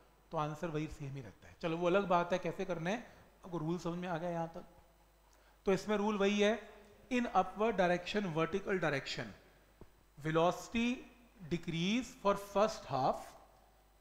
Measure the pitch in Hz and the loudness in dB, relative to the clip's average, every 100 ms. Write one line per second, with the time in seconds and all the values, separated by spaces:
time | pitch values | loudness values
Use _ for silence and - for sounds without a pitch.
0 | - _ _ 160 151 151 170 151 151 - | -20 _ _ -4 -4 -4 -4 -4 -4 -8
1 | 139 139 113 - - - 175 165 175 190 | -10 -10 -12 -18 -20 -8 -4 0 4 4
2 | 190 175 175 180 175 156 185 165 165 233 | 4 2 4 0 -2 -4 -4 -2 -2 -2
3 | - - - - - 170 156 175 170 170 | -6 -20 -20 -20 -8 -4 -2 -2 -4 -4
4 | 180 160 175 170 165 180 - - - _ | -4 -4 -2 -4 -4 -8 -16 -20 -20 _
5 | _ _ _ _ _ _ - 190 196 208 | _ _ _ _ _ _ 0 2 2 2
6 | 208 208 196 208 202 233 - - - - | 2 2 2 4 4 2 -4 -18 -20 -20
7 | - 247 240 - 214 196 220 196 175 175 | -2 0 2 2 2 0 0 4 4 2
8 | - 208 196 160 160 196 - 190 165 139 | 0 -2 0 0 0 0 -2 0 0 0
9 | - - 117 - - - _ _ - - | -4 -8 -8 -12 -20 -20 _ _ -20 -20
10 | - - 147 160 175 175 - 233 240 254 | -20 -10 0 4 4 2 -4 -2 0 -2
11 | - - - - 160 170 - 165 180 233 | -8 -20 -20 -18 -6 -4 -2 -2 2 0
12 | 240 - 202 196 - 196 214 - - 131 | -2 -2 0 0 0 2 2 0 -4 2
13 | 139 - - - - - - _ _ _ | 2 0 -6 -18 -20 -20 -20 _ _ _